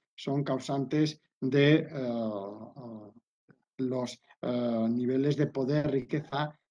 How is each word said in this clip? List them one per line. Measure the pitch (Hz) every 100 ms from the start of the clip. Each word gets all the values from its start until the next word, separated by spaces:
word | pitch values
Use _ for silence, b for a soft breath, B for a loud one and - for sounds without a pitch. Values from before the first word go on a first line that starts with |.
| _ -
son | - 139
causantes | 143 131 - 139 135 156 151 - _ -
de, | 131 139 143 156
eh, | 151
eh, | 143 127 117 110 104 98 107 110 - 120 110 104 117 _ _ _ - _ -
los, | 127 127 123 - b b
eh, | 123 123 120 117 113
niveles | 120 123 131 143 143
de | 165
poder, | 135 131 151 143
riqueza | 135 123 151 151 139 151 - _